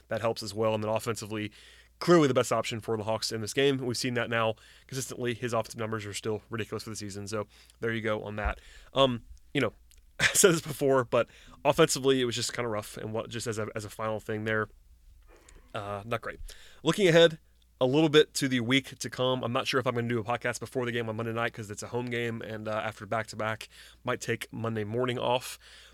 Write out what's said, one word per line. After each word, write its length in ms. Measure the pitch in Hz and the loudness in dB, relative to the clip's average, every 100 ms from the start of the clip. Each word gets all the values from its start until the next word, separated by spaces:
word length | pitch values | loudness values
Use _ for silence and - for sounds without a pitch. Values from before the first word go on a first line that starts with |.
| - | -8
That 100 | 110 | -2
helps 240 | 113 113 | -2 -2
as 100 | 110 | -6
well. 220 | 104 110 110 | 0 2 2
And 80 | |
then 80 | 107 | 0
offensively, 600 | 110 120 110 104 107 104 - - - - - | -2 -2 -6 -4 -6 -6 -8 -20 -20 -20 -4
clearly 300 | - 175 143 | 6 6 6
the 40 | |
best 200 | 123 117 | 4 2
option 260 | 113 - 117 | 2 0 -4
for 160 | - 113 | -4 -4
the 80 | |
Hawks 280 | 104 110 - | -2 -2 -2
in 100 | 113 | -6
this 120 | 104 | -4
game. 240 | - 139 135 | 2 2 2
We've 200 | 123 113 | -2 -4
seen 160 | 131 | -2
that 160 | 120 110 | -2 -2
now 260 | 117 113 110 - - - | 0 0 -2 -10 -20 -12
consistently. 460 | 135 - 113 123 | -8 -8 -6 -4
His 180 | 117 123 | -4 -2
offensive 280 | 113 - 117 | -2 -4 -6
numbers 260 | 110 113 104 | -6 -6 -6
are 80 | |
still 280 | 98 113 107 - | -8 -6 -6 -6
ridiculous 340 | 113 104 110 | -8 -6 -8
for 60 | - | -8
the 60 | 101 | -10
season. 320 | 104 101 101 | -10 -10 -8
So 200 | 107 101 - - - | -8 -8 -12 -20 -8
there 100 | 117 | -4
you 100 | 113 | -2
go 220 | 110 107 | -2 -2
on 140 | 104 107 | -4 -4
that. 220 | 104 - - - - | -4 -4 -10 -20 -4
Um, 300 | 131 135 117 - - - | 4 4 2 -8 -20 -6
you 60 | 147 | 0
know, 140 | 110 - - - | 0 -2 -20 -20
<laughs> 240 | - - | -16 0
I 60 | - | 0
said 260 | - 190 | 6 6
this 80 | 165 | 6
before, 420 | 160 131 139 135 | 0 -2 2 2
but 240 | 117 123 113 - - - 143 | 4 2 0 -4 -20 -4 2
offensively, 560 | 147 160 139 135 131 | 4 4 4 2 2
it 40 | 123 | 2
was 100 | 113 | -2
just 180 | 113 | -4
kinda 160 | - 120 | -4 -4
rough. 260 | 104 104 - | -4 -6 -10
And 160 | 110 | -8
what, 160 | 110 - | -6 -6
just 200 | 117 120 | -8 -6
as 120 | 107 | -4
a, 80 | 107 113 | -4 -6
as 80 | |
a 60 | 104 | -10
final 320 | - 110 107 | -6 -4 -4
thing 240 | - 107 110 | -4 -4 0
there, 240 | 110 107 - - - - - - - - - - 113 | 0 -2 -8 -20 -20 -20 -20 -20 -20 -20 -20 -12 -10
uh, 280 | 101 101 110 | -8 -8 -6
not 160 | 117 | -6
great. 180 | - 76 - - - - | -6 -12 -12 -14 -20 -6
Looking 260 | 147 165 185 | 0 4 8
ahead 280 | 165 170 160 _ _ _ - | 10 8 6 _ _ _ 0
a 40 | 127 | 2
little 220 | 143 160 | 6 6
bit 260 | 147 151 - | 8 6 4
to 120 | 139 | 0
the 140 | 127 | 0
week 360 | 113 135 - - | 2 2 0 -8
to 100 | 117 | -10
come, 340 | - 127 127 | -2 0 0
I'm 80 | 117 | 0
not 160 | 131 113 | -2 0
sure 140 | 135 | 0
if 40 | 127 | 0
I'm 100 | 120 | 0
gonna 120 | 117 | 0
do 120 | 120 | -2
a 40 | |
podcast 380 | 101 120 123 120 | -2 -2 -2 -4
before 240 | 113 131 120 | -6 -4 -2
the 80 | |
game 160 | 120 113 | -2 -4
on 80 | 110 | -4
Monday 160 | 113 | -4
night 180 | 113 117 | -2 -4
'cause 180 | 120 104 | -4 -10
it's 140 | 104 | -10
a 40 | 104 | -6
home 180 | 120 123 | -6 -4
game, 360 | 120 117 113 | -4 -4 -6
and, 280 | 107 110 107 | -8 -8 -6
uh, 120 | 107 110 | -4 -4
after 200 | - 101 | -6 -4
back-to-back, 640 | 113 107 107 110 110 - - - - 123 | -4 -4 -4 -4 -4 -8 -18 -20 -10 -4
might 160 | 120 | -4
take 260 | - 113 - | -2 -4 -4
Monday 320 | 117 113 113 104 | -6 -4 -4 -4
morning 340 | 117 127 120 | -2 -2 -2
off. 400 | 120 123 - - - - - | 0 0 -2 -14 -18 -20 -14